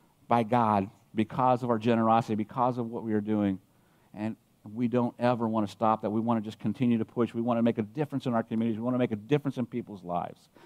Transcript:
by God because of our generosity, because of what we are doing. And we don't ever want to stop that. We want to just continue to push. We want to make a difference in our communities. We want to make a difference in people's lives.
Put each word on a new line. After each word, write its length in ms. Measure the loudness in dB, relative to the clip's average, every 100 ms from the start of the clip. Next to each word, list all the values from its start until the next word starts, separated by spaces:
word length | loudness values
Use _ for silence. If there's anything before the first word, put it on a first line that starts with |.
| _ _ 0
by 140 | 0
God 480 | 2 2 4 4 2 -6 _
because 480 | -2 -2 2 2 4
of 80 | 2
our 80 | 0
generosity, 560 | 2 2 4 4 2
because 420 | -2 -4 0 0 0
of 140 | -6
what 120 | -6
we 120 | -2
are 60 | -2
doing. 360 | 0 2 2 -2 _ _ _ _ _
And 240 | -8 -8 -8 _ _ -12
we 140 | -4 0
don't 260 | 0 -2 0
ever 300 | 0 0 0
want 180 | -2 -2
to 60 |
stop 300 | 0 2 2
that. 80 | 0
We 100 | -2
want 220 | 0 -2
to 40 | -4
just 120 | -6
continue 400 | -6 -2 0 0
to 60 | 0
push. 260 | -2 -2
We 80 | -2
want 160 | -2 2
to 40 |
make 160 | 2 0
a 40 |
difference 440 | -2 -4 -4 -4 -2
in 80 |
our 80 | -2
communities. 360 | -2 -2 -2 -2
We 60 |
want 100 | -2
to 40 | 0
make 140 | 0
a 40 | -2
difference 400 | 0 0 0 -4
in 80 |
people's 400 | -4 -6 -8 -10
lives. 340 | -6 -4 -6 -12 _ _